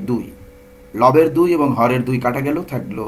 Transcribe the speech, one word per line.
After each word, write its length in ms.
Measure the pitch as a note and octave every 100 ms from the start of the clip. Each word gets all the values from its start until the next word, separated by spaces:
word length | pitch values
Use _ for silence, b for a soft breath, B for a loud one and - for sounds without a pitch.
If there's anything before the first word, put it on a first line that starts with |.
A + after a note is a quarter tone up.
| G2+
দুই, 160 | A#2+ G2 - - - - - -
লবের 340 | G#2 B2 D3 D#3+ C#3+
দুই 120 | F3 E3+
এবং 120 | C#3+ A#2+
হরের 240 | A#2 B2+ B2+
দুই 100 | B2+ B2
কাটা 160 | B2 C#3
গেল, 100 | D3 F3+
থাকলো 320 | B2+ - G#2